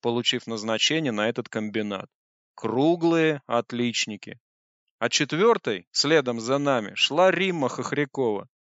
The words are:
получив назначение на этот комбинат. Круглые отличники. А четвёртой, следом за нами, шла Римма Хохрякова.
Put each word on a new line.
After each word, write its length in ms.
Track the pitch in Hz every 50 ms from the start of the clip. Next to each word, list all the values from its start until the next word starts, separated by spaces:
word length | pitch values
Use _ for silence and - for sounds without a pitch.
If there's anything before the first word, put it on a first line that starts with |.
получив 460 | - 120 117 123 120 - 131 120 -
назначение 640 | 113 113 107 104 113 110 110 - - 151 160 160 131
на 160 | 107 104 104 113
этот 200 | 120 127 117 -
комбинат. 600 | - 113 107 107 101 110 107 104 101 95 - - _ _ _ _ _ _ _ _ -
Круглые 880 | - - 113 110 127 143 165 170 170 160 170 165 165 160 156 151 139 _
отличники. 920 | - 120 117 - - 123 120 123 120 110 - - 110 107 98 - - 107 _ _ _ _ _ _ _ _ _ _ _ _ -
А 100 | 113 120
четвёртой, 760 | - - 147 - 151 160 208 240 233 196 - 131 104 90 - _
следом 480 | - - - 147 160 156 135 123 117 117
за 180 | 110 120 135 143
нами, 360 | 143 143 135 120 104 95 98
шла 360 | - - - 135 160 185 190
Римма 380 | 170 170 196 190 180 160 135 117
Хохрякова. 800 | - - 135 - - 147 147 139 - 139 131 113 104 98 - - _ _